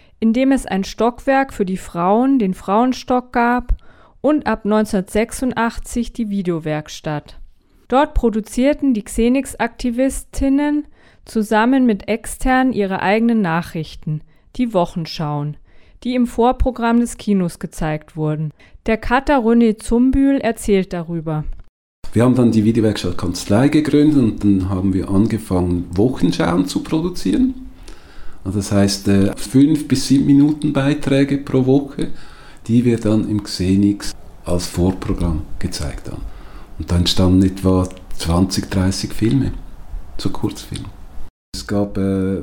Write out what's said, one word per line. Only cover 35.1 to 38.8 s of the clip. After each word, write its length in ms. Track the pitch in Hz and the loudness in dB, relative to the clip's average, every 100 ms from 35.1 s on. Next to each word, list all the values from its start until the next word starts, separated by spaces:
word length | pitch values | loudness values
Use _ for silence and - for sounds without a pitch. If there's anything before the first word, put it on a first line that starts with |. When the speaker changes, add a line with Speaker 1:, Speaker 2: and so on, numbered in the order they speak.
| 92 85 78 - - | -2 -2 -2 -4 -4
Speaker 2:
gezeigt 500 | 95 - 76 - - | -4 -4 -8 -8 -10
haben. 140 | - - - - - - - | -10 -10 -12 -16 -18 -14 -10
Und 100 | - | -2
dann 60 | 87 | 0
entstanden 440 | 87 - 92 92 | 2 2 4 6
etwa 460 | 95 92 95 92 90 - - - | 4 2 2 2 0 -4 -8 -6
zwanzig, 540 | 82 85 95 - - | 0 0 0 -2 -4
dreißig 420 | 98 | 0